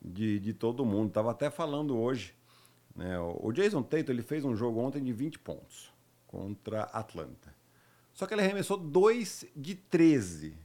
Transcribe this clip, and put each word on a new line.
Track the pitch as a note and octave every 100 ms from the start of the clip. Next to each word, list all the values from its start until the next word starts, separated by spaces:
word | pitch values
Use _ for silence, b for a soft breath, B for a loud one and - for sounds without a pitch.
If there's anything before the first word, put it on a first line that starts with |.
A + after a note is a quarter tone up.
de, | - F#2 A2 G#2
de | G2+
todo | G#2+ A2+ B2
mundo. | A#2+ G2+ A2
Tava | G#2+ A2+
até | A2+ C#3+
falando | C#3+ D#3+ C#3+ D3+ A#2+
hoje, | A#2+ B2+ F#2 - b b b b b
né? | - F2+ F2+
O, | E2+ - A2
o |
Jason | C3 G3+ F3
Tatum, | - D#3 D3
ele | A#2+
fez | A#2 D3+
um | C#3 G#2+
jogo | A#2+ A2+
ontem | C3 C#3+
de | B2+
vinte | A2+ D3+ -
pontos | - C2+ - - - _ _ _ _
contra | F#2 G2 G#2 - G#2+
Atlanta. | - A2 A2 F2 C#2 B1 - - b b b b b
Só | - F#3
que |
ele | G#3+
arremessou | F#3+ G3+ F3 G3+
dois | D#3+ E3+ G#3 A#3+ G3 - -
de | D3 C#3 F#3
treze | - E3+ E3 C#3 F#2 D#2+ D#2 D#2